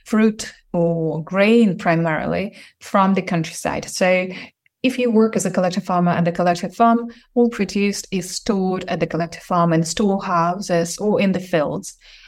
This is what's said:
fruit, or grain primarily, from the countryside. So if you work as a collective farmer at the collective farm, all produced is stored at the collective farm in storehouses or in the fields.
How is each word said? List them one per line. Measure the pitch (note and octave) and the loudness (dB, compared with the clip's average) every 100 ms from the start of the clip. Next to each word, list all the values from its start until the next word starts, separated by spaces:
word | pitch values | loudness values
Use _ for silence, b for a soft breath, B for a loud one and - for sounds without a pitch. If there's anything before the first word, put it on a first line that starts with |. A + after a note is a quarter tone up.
| - | -2
fruit, | G#3+ A3 G#3+ - - _ | 2 2 0 -8 -16 _
or | F3 E3+ E3 D#3+ D3+ | -2 0 0 -2 -4
grain | D#3+ F#3+ G#3 A#3 A3+ E3+ | -2 2 4 6 4 2
primarily, | F3+ E3 E3 D#3 D3+ E3+ G3+ B B _ | 0 2 2 0 -2 -2 -4 B B _
from | - G3+ F#3+ | -2 2 4
the | G3 | 2
countryside. | F#3 E3+ D#3+ - - - - | 0 -2 -4 -6 -6 -6 -6
So | - F#3 F#3 F#3 F#3 B _ _ _ | 0 2 2 0 -8 B _ _ _
if | B3+ B3 | -2 0
you | B3 | 2
work | G#3+ A3 | 4 2
as | A3 F#3+ | 2 -2
a | |
collective | F3 F3+ F#3 | 0 -2 -2
farmer | - F3+ F3 | -2 0 2
at | E3+ F3 | 2 0
the | |
collective | F3 F3 F3 G3 - | 0 0 0 -4 2
farm, | A#3 A#3 A#3 B B | 4 2 0 B B
all | - A#3+ | 0 2
produced | A#3 F#3+ G#3 G3+ G3 - | 0 -4 0 -2 -2 -6
is | F#3+ F3 | -6 -6
stored | - - G3 F#3 F#3 | -6 -4 -2 0 -2
at | F#3 F3 | -4 -4
the | E3+ | -4
collective | D#3+ E3+ - | -4 -6 -8
farm | - F3+ E3+ | -4 0 2
in | E3 | 2
storehouses | E3 - G#3 G3 G3 F3 E3+ F3+ G3+ F3 E3+ - | 0 0 0 0 0 0 0 -2 -2 -2 -2 -4
or | G#3 F#3+ | 0 2
in | G3 | 2
the | F#3 | -2
fields. | F#3 E3 C#3+ D3+ - - B B | -2 -2 -2 -4 -10 -18 B B